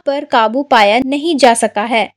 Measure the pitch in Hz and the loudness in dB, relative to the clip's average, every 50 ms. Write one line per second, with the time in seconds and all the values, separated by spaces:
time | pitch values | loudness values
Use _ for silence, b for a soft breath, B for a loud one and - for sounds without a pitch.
0 | _ 294 277 285 294 294 - 240 220 220 220 269 285 - 269 233 214 202 214 247 | _ -6 -6 -6 -6 -2 0 0 0 0 -2 -4 -2 0 2 2 4 4 2 0
1 | 269 262 277 285 285 339 339 254 277 240 233 233 240 214 - 208 208 226 247 226 | -2 -2 -4 -4 -4 -4 0 2 2 2 4 2 0 -2 -2 -4 -4 -2 -2 -4
2 | 196 - - | -4 -4 -6